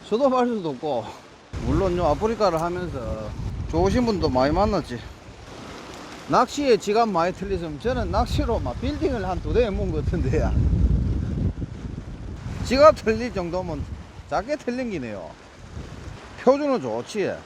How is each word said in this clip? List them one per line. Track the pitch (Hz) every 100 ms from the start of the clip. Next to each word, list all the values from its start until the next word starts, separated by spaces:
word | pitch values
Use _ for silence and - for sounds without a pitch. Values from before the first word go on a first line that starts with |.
수도 | - 214 277
발 | 254 247
수도 | 226 165
없고. | 127 156 127 110 - - - - - 120
물론 | 131 190 175
요 | 170
아프리카를 | 147 220 226 208 160
하면서 | 170 180 180 139 113 110 107 123 - - -
좋으신 | 156 185 208 240
분도 | 196 156
많이 | 127 135
만났지. | 165 208 202 139 120 - - - - - - - - - - - - -
낚시에 | 175 233 - 285 214
지갑 | - 208 233
많이 | 180 170
틀리시면 | 180 196 190 165 151
저는 | 226 254 254
낚시로 | 180 - - 262 226
막 | 139 120
빌딩을 | 254 294 311 247 185
한 | 175
두 | 151
대 | 147 240
모은 | 196 190
것 | 156 135
같은데요. | 175 135 147 - - - - - - - - - - - - - - - - - - - - - - -
지갑 | 254 302 294
틀릴 | - 220 240
정도면 | 196 175 175 180 151 175 - - - -
작게 | 147 208 294
틀린 | - 247 247
기네요. | 185 123 104 80 64 - - - - - - - - - -
표준은 | - 277 294 247
좋지. | 131 110 120 220 165 82